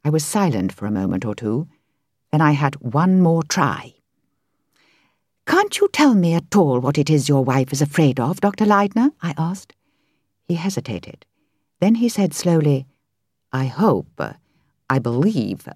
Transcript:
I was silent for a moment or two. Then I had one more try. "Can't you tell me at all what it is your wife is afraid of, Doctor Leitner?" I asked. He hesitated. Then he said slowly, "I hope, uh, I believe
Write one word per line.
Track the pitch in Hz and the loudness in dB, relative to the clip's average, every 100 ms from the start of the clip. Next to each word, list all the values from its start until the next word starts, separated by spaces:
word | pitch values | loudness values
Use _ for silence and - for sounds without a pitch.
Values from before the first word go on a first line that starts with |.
I | 151 | 0
was | 156 151 | -2 -2
silent | 214 190 110 92 | 0 0 0 -4
for | - 101 | -6 -6
a | 104 | -4
moment | 95 92 | -2 -4
or | 107 107 | -6 -6
two. | 110 117 165 _ _ _ _ _ _ | -4 -4 -6 _ _ _ _ _ _
Then | 156 | 0
I | 151 | 2
had | 143 143 - | 2 -2 -4
one | 120 135 180 185 | -4 0 2 4
more | 170 165 | 4 2
try. | 156 - 139 85 - _ _ _ _ _ _ _ _ _ _ _ _ _ _ _ - | -2 -2 -2 -4 -12 _ _ _ _ _ _ _ _ _ _ _ _ _ _ _ -2
"Can't | 349 403 - | 0 0 0
you | 403 | 0
tell | - 294 208 | 4 4 4
me | 170 | 2
at | 165 - 208 | 0 0 2
all | 156 127 | 2 2
what | 127 143 | 0 0
it | 143 | 2
is | 151 135 | 2 2
your | 139 | 2
wife | 127 131 127 | 2 0 0
is | 135 | -2
afraid | 147 175 151 127 | -2 2 2 2
of, | 120 135 | -2 0
Doctor | 202 196 214 | -2 0 2
Leitner?" | 202 202 220 269 - | 2 2 0 0 -2
I | 170 151 | -8 -4
asked. | 165 190 - _ _ _ _ _ _ _ - | -6 -6 -14 _ _ _ _ _ _ _ -6
He | 170 | -4
hesitated. | 190 190 - 90 - - _ _ _ _ _ _ | -4 -6 -8 -12 -12 -20 _ _ _ _ _ _
Then | 190 226 | 2 2
he | 233 | 0
said | 202 185 | 0 -2
slowly, | 147 175 165 147 135 135 _ _ _ _ _ _ | 0 0 2 2 0 -4 _ _ _ _ _ _
"I | 127 131 | -6 -4
hope, | 147 214 104 - - | 0 2 2 -4 -10
uh, | 60 - _ _ _ _ _ | -10 -10 _ _ _ _ _
I | 131 | -4
believe | 117 120 190 196 101 98 - | -2 -2 -2 -2 -6 -8 -14